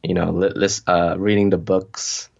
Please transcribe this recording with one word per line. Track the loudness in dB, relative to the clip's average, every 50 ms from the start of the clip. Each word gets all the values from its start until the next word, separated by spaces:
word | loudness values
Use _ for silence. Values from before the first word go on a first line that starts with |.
| -6
you | -4 -2
know, | 0 0 0
li-, | 0 0 0 0 0
lis-, | 0 0 0 0 -2 -2
uh, | 0 2 2 2 2 0 0
reading | 0 2 2 2 4 2
the | 2 0
books, | 0 0 0 0 0 -4 -8 -10 -8 -8 -8 -8 -10 -14 _ _